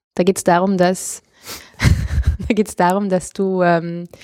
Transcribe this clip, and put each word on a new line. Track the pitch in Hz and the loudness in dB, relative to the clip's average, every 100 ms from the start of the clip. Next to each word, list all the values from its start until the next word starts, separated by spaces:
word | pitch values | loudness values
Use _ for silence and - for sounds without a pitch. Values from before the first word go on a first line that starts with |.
| _ - | _ 0
Da | |
geht's | 180 190 | 0 2
darum, | - 175 190 185 | 2 2 2 2
dass, | 180 190 - - _ _ - - - - | 0 0 -8 -14 _ _ -18 -18 -18 0
<laughs> | - - - - - - 185 | 2 2 0 0 0 0 0
da | 214 | 2
geht's | 208 - | 0 0
darum, | 180 196 202 | 2 2 0
dass | 180 - | -2 -4
du, | - 190 185 | -4 -2 0
ähm, | 175 170 170 170 175 - | 2 2 -2 -10 -12 -18